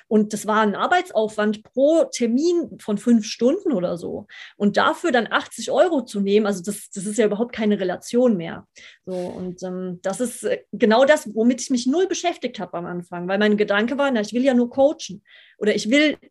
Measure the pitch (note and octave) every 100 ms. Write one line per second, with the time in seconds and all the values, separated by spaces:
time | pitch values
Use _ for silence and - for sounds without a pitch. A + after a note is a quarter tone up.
0 | _ G#3+ G#3+ G#3 G3+ G#3+ G#3+ F3 A3 F4+
1 | F4+ - G#3+ G#3+ G#3 G#3+ - - C#4 E4
2 | - - A#3 A#3+ E4 F4 D4+ F3 - G#3
3 | - A#3 G#3+ - A#3+ F#4 F4 G#3+ F3 F3
4 | F#3 E3 G#3 - - - G#3 G3+ G3 D#4+
5 | E4+ A#3+ G#3+ B3+ - - A#3 B3 F4 D#4
6 | A#3 G#3 G3 G3+ G#3 F#3+ F3+ G3 - G3+
7 | F#3 G#3 G#3+ G3+ A#3+ - G#3+ G3+ F3+ E3+
8 | - A#3+ B3+ F#3+ E3 - - - - -
9 | - F#3 F3+ - F#3 F3+ F#3 F#3 F#3 F3
10 | F#3 F#3+ B3 - G#3 - - G#3 A3 A3+
11 | C#4 D4+ B3+ A3 A#3 A#3+ - B3+ B3+ D#4
12 | F#4+ E4+ F4 E4 B3 A#3+ F3 E3+ E3+ F3
13 | F3 F3 F3+ G3 G#3+ G#3 G3 G3+ A#3 C4+
14 | C#4 A#3 G#3 A#3+ C4 A#3+ A#3+ C4+ C#4 D#4+
15 | - F3 _ - - _ G#3 G#3 G#3 C#4+
16 | D4+ - _